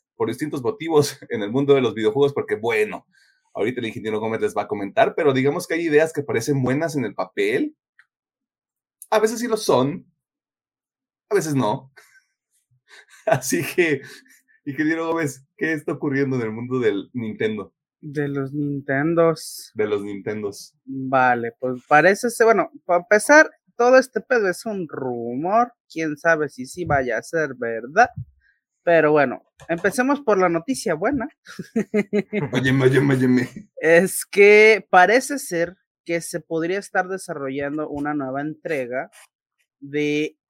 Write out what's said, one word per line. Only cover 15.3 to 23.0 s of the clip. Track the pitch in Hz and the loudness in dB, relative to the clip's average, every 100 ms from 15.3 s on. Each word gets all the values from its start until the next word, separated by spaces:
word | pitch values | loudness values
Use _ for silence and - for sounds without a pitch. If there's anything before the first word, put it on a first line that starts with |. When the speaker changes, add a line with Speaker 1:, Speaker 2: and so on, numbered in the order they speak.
| - _ _ | -6 _ _
Speaker 1:
¿qué | 160 | -4
está | 160 151 | -4 -6
ocurriendo | 147 156 139 135 131 | -6 -4 -2 -2 -2
en | |
el | 110 | -4
mundo | 107 120 127 | -6 -6 0
del | 117 101 - | 0 0 -6
Nintendo? | 123 113 98 110 107 98 _ _ _ | -8 -8 -4 -4 -4 -10 _ _ _
Speaker 2:
De | 156 143 143 | -12 -6 -4
los | 139 135 | -4 -6
Nintendos. | 147 147 143 139 135 156 170 165 160 - - - - | -4 -4 -6 -4 -2 0 2 2 0 -8 -16 -18 -4
Speaker 1:
De | 104 | -2
los | 104 | -2
Nintendos. | 101 101 101 107 104 98 - _ - | -4 -8 -8 -6 -8 -10 -18 _ -14
Speaker 2:
Vale, | 135 131 131 127 120 117 - | -10 -2 2 2 2 -2 -6
pues | 127 127 - | -6 -6 2
parece | 151 165 202 247 | 4 6 4 -2
ser, | 233 226 | 2 4
bueno, | 208 - - - | 4 0 -6 -2
para | 226 | -2